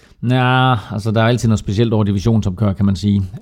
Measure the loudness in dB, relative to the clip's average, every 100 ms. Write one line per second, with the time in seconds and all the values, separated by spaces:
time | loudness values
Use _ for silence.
0 | _ _ -2 0 2 2 2 0 -4 -6
1 | -2 0 2 2 0 0 -2 0 0 2
2 | 0 0 2 0 0 -2 -2 0 0 0
3 | 0 0 -2 -6